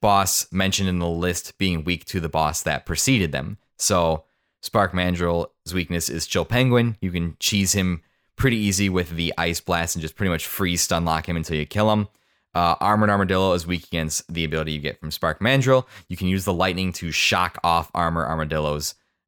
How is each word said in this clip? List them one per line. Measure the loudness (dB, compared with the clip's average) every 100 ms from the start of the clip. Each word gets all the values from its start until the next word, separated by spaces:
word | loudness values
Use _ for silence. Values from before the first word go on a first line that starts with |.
boss | 4 4 4 0 -2
mentioned | -2 0 0 0
in | 0
the | 0
list | 0 -2 -2 -6 -4
being | -2 0
weak | -2 -4 -4
to | -6
the | -2
boss | 0 0 0
that | -2 -4 -4
preceded | -2 2 2 2
them. | -2 -6 -10 _ -4
So | 0 2 2 0 -6 _ _ _
Spark | -2 0 2
Mandrill's | 2 0 0 0 0 -2 _ -6
weakness | -4 -2 -2 -4
is | -4 -2
Chill | -2
Penguin. | 0 2 4 4 2 -2
You | -4
can | -2 -4 -4
cheese | 0 2 2
him | 2 0 -2 -8 _ _ -2
pretty | 0 2
easy | 0 2 2
with | 0 -2
the | -2 -2 0
Ice | -2 -2
Blast | -2 -2 -2 -4
and |
just | -8
pretty | -4 -2
much | -2 -4
freeze | -4 -2 0
stun | 0 0
lock | 0 -2 -2
him | -4
until | -2 -4
you | -2
kill | 0 2
him. | 2 -2 _ _ _ _
Uh, | 0 2 2
Armored | 2 4 4
Armadillo | 4 2 2 2
is | 2 0
weak | -6
against | -4 -4 -4 -6 -6
the | -4
ability | -2 -2 -4
you | -4
get | -6 -8
from | -10
Spark | -4 -4 0
Mandrill. | 0 2 4 4 2 -10 -12
You | -4
can | 0
use | 0 0
the |
lightning | 0 0 0 -2
to | -4 -4
shock | -2 2 2 0 0
off | 2 2 0
Armor | 0 0 0
Armadillo's, | -2 -2 -2 -2 0 -2 -6 -10 _ _